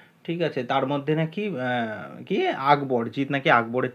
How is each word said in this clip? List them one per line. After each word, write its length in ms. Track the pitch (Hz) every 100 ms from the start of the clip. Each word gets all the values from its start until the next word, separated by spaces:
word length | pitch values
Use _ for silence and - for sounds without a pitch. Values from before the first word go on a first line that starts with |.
| - _
ঠিক 180 | - 170
আছে? 220 | 160 139
তার 240 | 120 135 135
মধ্যে 280 | 143 139 156
নাকি, 320 | 160 180 208
আহ, 760 | 139 127 123 117 214 - -
কি 240 | - 196 370
আকবর, 640 | - 135 143 135 123 113
জিৎ 220 | - 139
নাকি 180 | 139 156
আকবরের 400 | 123 113 123 127